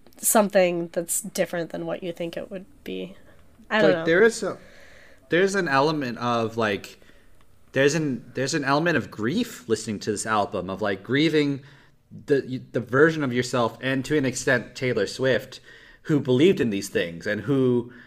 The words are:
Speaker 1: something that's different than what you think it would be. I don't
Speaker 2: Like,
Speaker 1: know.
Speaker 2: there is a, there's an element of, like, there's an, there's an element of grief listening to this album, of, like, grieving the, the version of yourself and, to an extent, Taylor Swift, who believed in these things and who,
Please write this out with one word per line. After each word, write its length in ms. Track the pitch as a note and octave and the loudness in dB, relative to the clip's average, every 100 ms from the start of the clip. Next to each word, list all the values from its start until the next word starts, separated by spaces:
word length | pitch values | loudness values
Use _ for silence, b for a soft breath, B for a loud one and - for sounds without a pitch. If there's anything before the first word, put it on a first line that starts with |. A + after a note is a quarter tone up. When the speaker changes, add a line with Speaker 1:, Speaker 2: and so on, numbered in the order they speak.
| - - | -20 -6
Speaker 1:
something 720 | - A3+ G3+ G3 F#3 F3 E3+ | 2 2 4 4 2 0 -4
that's 280 | - E3+ - | -6 -4 -6
different 500 | F#3+ - F3 F3 E3 | -6 -6 -4 -4 -8
than 160 | F3 E3 | -8 -8
what 160 | E3 | -6
you 100 | F3+ | -8
think 240 | E3+ E3+ - | -8 -8 -8
it 140 | - | -12
would 160 | G3 G3 - | -14 -16 -18
be. 320 | - F#3 F#3 G3 b b - - - | -12 -10 -10 -14 b b -20 -20 -4
I 100 | G#3+ | 2
don't 100 | G3+ | 4
Speaker 2:
Like, 80 | F3 | 2
Speaker 1:
know. 40 | |
Speaker 2:
there 180 | D#3+ F3 | 2 4
is 200 | A3+ A3 | 4 2
a, 160 | F#3 - B B B B B B _ | -6 -8 B B B B B B _
there's 240 | E3 G3 | 0 2
an 140 | G3 E3+ | 0 0
element 500 | C3+ D3 D#3 B2+ A2+ | 2 2 0 -4 -4
of, 380 | A#2+ A#2+ A2 A2+ | -2 0 0 0
like, 420 | G#2+ G2 - - b b b b - - - | 0 0 -6 -18 b b b b -20 -20 -6
there's 220 | C3 C#3 | 2 2
an, 360 | D#3+ D3+ B2 - | 2 -2 -4 -8
there's 200 | - C3+ | -6 -2
an 100 | D#3 | -2
element 320 | C3+ C#3+ E3+ D3 | 0 2 2 0
of 140 | - | -2
grief 580 | - A2 F#3+ A#3+ - - | -4 -2 -2 -4 -8 -2
listening 300 | A2 - G2+ | -2 -2 -6
to 120 | - | -4
this 140 | G2+ A2 | -4 0
album, 420 | G#2+ G2+ G2+ F2 | 0 0 -2 -6
of, 120 | F#2+ | -4
like, 200 | G#2 G2 | -2 -4
grieving 600 | F#2+ C3+ D#3+ D3+ C#3+ C3+ B B B B _ G#2+ - | -2 0 2 2 0 -2 B B B B _ -20 0
the, 340 | C#3 A#2+ B2+ - | 0 0 -8 -6
the 80 | B2+ | -6
version 440 | G#2+ C3 D#3+ D#3+ | 0 6 6 4
of 80 | C#3 | -2
yourself 460 | A#2+ B2 B2+ A2+ - | 0 0 0 0 -2
and, 240 | C3 C3+ | -4 -4
to 120 | B2+ D3+ | 0 0
an 100 | C3+ | 0
extent, 500 | - - B2 A2+ - | -2 0 0 0 -6
Taylor 300 | B2+ A2 G2 | -2 0 -2
Swift, 540 | - C3 A2+ - - B B B B | 0 0 0 -2 -16 B B B B
who 180 | - D3 | -2 0
believed 400 | B2+ B2+ F3 F#3+ | 2 4 6 4
in 100 | B2 | 0
these 180 | G2 F#2+ | -2 -4
things 360 | G#2+ F2 E2+ G#2 | -4 -4 -6 -6
and 140 | G#2 | -4
who, 520 | G2+ C3+ B2+ B2 A#2+ B | 0 2 2 2 -2 B